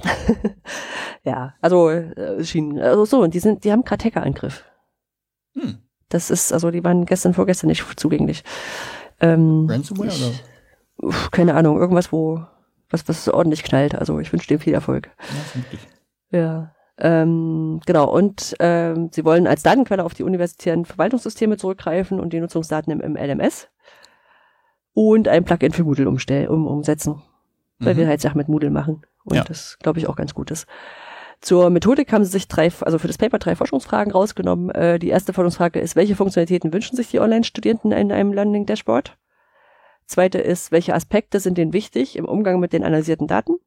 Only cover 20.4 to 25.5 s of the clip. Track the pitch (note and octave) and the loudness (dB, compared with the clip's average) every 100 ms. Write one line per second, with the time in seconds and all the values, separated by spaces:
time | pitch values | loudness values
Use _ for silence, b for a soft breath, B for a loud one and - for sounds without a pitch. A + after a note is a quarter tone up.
20.4 | F3 - F3+ E3 E3+ - F#3 B3 - - | -2 -4 -2 -2 -4 -2 0 0 -4 -2
21.4 | A3 G#3 F#3+ F#3+ E3+ E3+ F#3+ F#3+ E3+ E3 | -2 0 -4 -6 -4 -2 -2 -4 -4 -4
22.4 | E3+ E3 D#3+ D#3 D3+ D3+ - D3 C#3 C#3 | -4 -4 -4 -4 -4 -6 -6 -6 -4 -2
23.4 | - - - _ b b b b b b | -2 -4 -14 _ b b b b b b
24.4 | b b b b _ - G#3+ A3 G#3+ E3 | b b b b _ 2 4 6 6 2
25.4 | F3 | 2